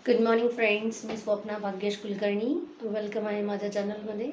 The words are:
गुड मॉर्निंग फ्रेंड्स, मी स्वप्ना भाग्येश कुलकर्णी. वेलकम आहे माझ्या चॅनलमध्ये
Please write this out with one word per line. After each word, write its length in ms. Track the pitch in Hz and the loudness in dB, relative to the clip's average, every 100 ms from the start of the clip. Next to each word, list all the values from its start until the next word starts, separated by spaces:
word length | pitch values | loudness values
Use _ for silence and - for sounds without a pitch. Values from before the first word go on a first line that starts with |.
| - | 4
गुड 140 | 233 | 6
मॉर्निंग 280 | 226 226 240 | 6 6 4
फ्रेंड्स, 560 | 240 220 208 226 220 | 4 4 4 0 -4
मी 120 | 220 220 | -8 -6
स्वप्ना 420 | 214 202 214 208 | 0 -2 0 -4
भाग्येश 380 | 202 185 208 202 | -4 -2 -2 -2
कुलकर्णी. 720 | 208 196 208 202 233 349 - - | -4 -2 0 2 0 -2 -4 -8
वेलकम 440 | 220 214 208 214 214 | -4 -4 -2 -4 -2
आहे 160 | 208 | -2
माझ्या 300 | 208 202 202 | -2 -2 -2
चॅनलमध्ये 600 | 202 202 214 214 208 254 | -2 -2 -4 -6 -4 -4